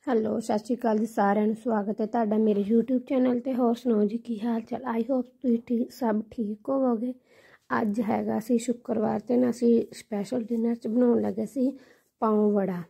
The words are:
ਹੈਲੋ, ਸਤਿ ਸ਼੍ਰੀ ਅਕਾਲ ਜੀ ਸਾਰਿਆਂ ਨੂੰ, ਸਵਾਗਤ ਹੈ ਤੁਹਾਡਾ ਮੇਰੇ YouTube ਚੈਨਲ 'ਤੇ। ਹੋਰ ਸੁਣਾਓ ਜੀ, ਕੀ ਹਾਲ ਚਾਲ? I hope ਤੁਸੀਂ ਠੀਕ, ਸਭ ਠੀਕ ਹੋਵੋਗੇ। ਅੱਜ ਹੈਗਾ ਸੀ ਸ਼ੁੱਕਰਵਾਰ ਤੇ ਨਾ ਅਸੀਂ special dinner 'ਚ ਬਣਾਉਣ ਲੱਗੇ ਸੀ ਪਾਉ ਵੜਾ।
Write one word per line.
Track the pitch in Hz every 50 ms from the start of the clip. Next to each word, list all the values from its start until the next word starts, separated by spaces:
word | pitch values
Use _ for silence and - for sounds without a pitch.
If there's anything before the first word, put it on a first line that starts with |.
| _
ਹੈਲੋ, | 294 254 220 220 214 214 240
ਸਤਿ | 220 - 226 208
ਸ਼੍ਰੀ | - - 247
ਅਕਾਲ | - - 226 220 214
ਜੀ | 226
ਸਾਰਿਆਂ | 226 - - 202 196 202 214 214
ਨੂੰ, | 214 220
ਸਵਾਗਤ | 220 - 247 220 214 202 208 202 -
ਹੈ | 220
ਤੁਹਾਡਾ | 214 - 240 226 208 220
ਮੇਰੇ | 214 220 214 208 202
YouTube | 202 196 226 233 226 233 262 247
ਚੈਨਲ | 247 - 285 254 254 254 247 240
'ਤੇ। | 240 269 262
ਹੋਰ | 233 254 233 233
ਸੁਣਾਓ | 233 - 247 226 208 208
ਜੀ, | 202 220 233
ਕੀ | - - 233 202
ਹਾਲ | 208 240 233 226
ਚਾਲ? | 220 - 247 226
I | 262 254 226 226
hope | 226 233 277 254 247 - _ _
ਤੁਸੀਂ | - 247 233 233 -
ਠੀਕ, | - 247 226 247 -
ਸਭ | - - 254 220 214 214 220 -
ਠੀਕ | - - 220 202 214 - _ -
ਹੋਵੋਗੇ। | 269 269 262 254 233 214 240 247 254 254 _ _ - - - - - _ _ _ 247 233
ਅੱਜ | 233 208 202 -
ਹੈਗਾ | 196 202 220 214 214 208 220 220
ਸੀ | 214 - 247 233
ਸ਼ੁੱਕਰਵਾਰ | 233 247 233 233 - - 226 220 208 220 214 214
ਤੇ | - - 247
ਨਾ | 247 254 247
ਅਸੀਂ | 233 233 233 233 233 226 - -
special | - - - _ 214 202 202 - 254 254 220
dinner | 208 240 233 226 233 240
'ਚ | 233 -
ਬਣਾਉਣ | 226 214 247 247 240 233 226
ਲੱਗੇ | 208 208 190 214 220
ਸੀ | 208 - 277 254 269 262 - - - - _ _ _ _ _
ਪਾਉ | 233 220 214 214 208 208
ਵੜਾ। | 208 202 196 185 185 175 170